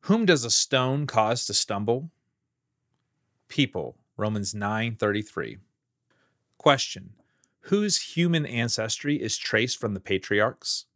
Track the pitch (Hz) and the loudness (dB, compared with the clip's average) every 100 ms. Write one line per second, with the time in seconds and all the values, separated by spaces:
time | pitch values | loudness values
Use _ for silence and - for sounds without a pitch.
0 | - 214 214 156 117 - - 131 127 139 | 2 2 6 4 4 0 2 2 2 0
1 | 143 - 110 123 - 104 - 101 104 120 | 0 2 2 2 0 -2 -2 -2 0 -2
2 | 160 _ _ _ _ _ _ _ _ _ | -2 _ _ _ _ _ _ _ _ _
3 | _ _ _ _ _ - 135 92 65 - | _ _ _ _ _ 0 0 0 -8 -12
4 | _ - 107 107 95 104 101 107 113 113 | _ -4 -2 -2 -4 -4 -2 -2 -4 -2
5 | 104 104 107 - 58 - _ _ _ _ | 0 0 -4 -8 -8 -10 _ _ _ _
6 | _ _ _ _ _ _ - 139 - - | _ _ _ _ _ _ 4 4 2 -8
7 | 92 - _ _ _ _ - 202 208 - | -16 -20 _ _ _ _ -2 0 2 -2
8 | - - 170 165 143 120 117 - 110 - | -2 0 2 2 0 -2 -2 -2 -4 -4
9 | 143 147 110 - - 110 123 - 113 98 | -2 -2 -2 -4 -2 0 0 -2 -4 -4
10 | - 98 - 104 110 - - - - | -2 -4 0 2 2 -2 -6 -6 -8